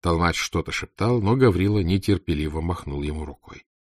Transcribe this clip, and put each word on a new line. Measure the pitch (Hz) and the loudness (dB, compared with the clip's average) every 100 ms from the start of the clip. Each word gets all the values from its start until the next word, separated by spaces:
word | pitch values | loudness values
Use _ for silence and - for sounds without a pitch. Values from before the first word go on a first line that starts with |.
Толмач | 87 82 87 82 | 0 2 2 0
что-то | - 87 - | -2 -4 -4
шептал, | - - - 110 123 | -8 -10 -4 0 2
но | 101 131 | 2 4
Гаврила | 127 87 98 104 | 4 4 2 2
нетерпеливо | 85 98 - 95 - 76 76 78 | 2 0 2 0 0 -2 -2 -4
махнул | 82 85 - 71 | -4 -6 -6 -6
ему | 73 76 73 | -6 -6 -10
рукой. | 69 - - _ _ _ | -14 -20 -20 _ _ _